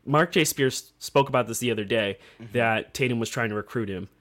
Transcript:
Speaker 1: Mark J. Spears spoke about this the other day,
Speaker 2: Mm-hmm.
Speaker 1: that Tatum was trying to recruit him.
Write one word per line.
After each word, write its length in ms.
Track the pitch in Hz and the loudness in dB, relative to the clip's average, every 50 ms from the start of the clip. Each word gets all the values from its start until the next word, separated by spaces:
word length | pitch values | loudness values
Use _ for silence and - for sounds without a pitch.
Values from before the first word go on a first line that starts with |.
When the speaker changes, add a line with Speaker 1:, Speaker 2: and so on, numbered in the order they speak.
| _ | _
Speaker 1:
Mark 260 | - 139 151 165 170 | 2 2 2 2 4
J. 120 | - 185 156 | 2 0 2
Spears 480 | 147 - - 139 131 127 - - - _ _ | 2 2 2 0 0 0 -2 -12 -12 _ _
spoke 300 | - - - 143 135 - | -16 0 2 2 2 4
about 180 | 135 127 123 110 | 2 0 0 0
this 120 | 117 - | -4 -4
the 120 | - 120 | -2 0
other 140 | 113 107 104 | 0 0 -2
day, 340 | 98 117 113 107 101 98 - - - - _ | 0 0 0 0 0 -2 -6 -12 -20 -20 _
Speaker 2:
Mm-hmm. 120 | 113 113 101 | -20 -4 -2
Speaker 1:
that 400 | 123 117 113 110 110 - - _ | 0 2 2 2 0 -2 -6 _
Tatum 260 | - 139 127 123 117 | -2 -2 0 0 -2
was 100 | 117 - | -4 -4
trying 200 | - 135 117 113 | -4 -4 -4 -2
to 60 | 104 | -2
recruit 340 | 104 101 - - 123 113 98 | -6 -8 -6 -4 -4 -4 -4
him. 180 | 98 92 95 - _ _ | -6 -8 -10 -12 _ _